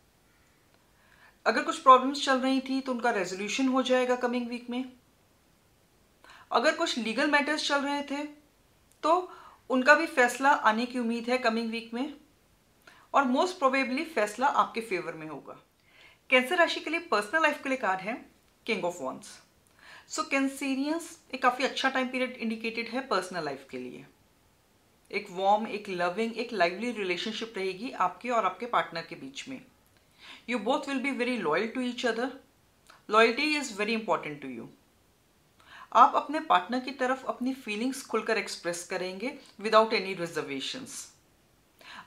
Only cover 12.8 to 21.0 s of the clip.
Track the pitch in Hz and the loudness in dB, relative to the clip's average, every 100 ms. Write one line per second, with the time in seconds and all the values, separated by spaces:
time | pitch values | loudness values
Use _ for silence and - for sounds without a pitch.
12.8 | - - _ - 254 262 359 - 269 269 | -20 -20 _ 2 4 2 2 2 2 4
13.8 | 247 262 320 233 208 220 277 - 202 - | 2 -2 -2 -2 -2 2 2 4 0 -2
14.8 | 226 180 160 165 156 139 - - _ _ | -4 -6 -6 -10 -12 -14 -14 -20 _ _
15.8 | _ - - _ _ 254 254 349 330 - | _ -20 -20 _ _ 2 4 4 4 2
16.8 | - 330 339 208 214 320 311 294 269 262 | -4 -6 0 -2 2 2 2 2 -4 -2
17.8 | 202 185 180 240 - _ _ _ - 185 | 0 -2 -4 -8 -12 _ _ _ -6 -2
18.8 | 175 170 131 - - - _ _ _ _ | -2 -4 -8 -10 -16 -20 _ _ _ _
19.8 | - - - - 302 277 269 269 277 269 | -20 -20 -12 -8 -2 0 0 -2 -4 -2
20.8 | 285 330 | -2 -4